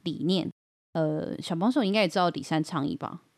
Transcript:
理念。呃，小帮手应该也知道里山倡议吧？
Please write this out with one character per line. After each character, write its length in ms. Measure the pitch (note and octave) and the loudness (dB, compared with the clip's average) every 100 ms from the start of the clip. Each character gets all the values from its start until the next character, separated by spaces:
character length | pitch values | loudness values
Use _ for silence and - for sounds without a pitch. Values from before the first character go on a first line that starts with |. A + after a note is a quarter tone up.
理 220 | E3 - | -8 -2
念。 260 | D#3+ F#3+ - - _ _ _ | 0 2 0 -6 _ _ _
呃， 460 | E3 D#3 D#3 - - | -2 -2 -2 -4 -6
小 140 | - | -6
帮 160 | E3 G#3 | 0 2
手 140 | C4+ | 2
应 80 | G3 | 2
该 80 | G#3+ | 4
也 80 | G#3 | 4
知 100 | G3 | 4
道 120 | F3 | 2
里 120 | - | 0
山 220 | - D#3+ | -2 0
倡 200 | D#3 D#3+ | 0 -2
议 120 | - - | -2 -4
吧？ 240 | - - _ | -8 -10 _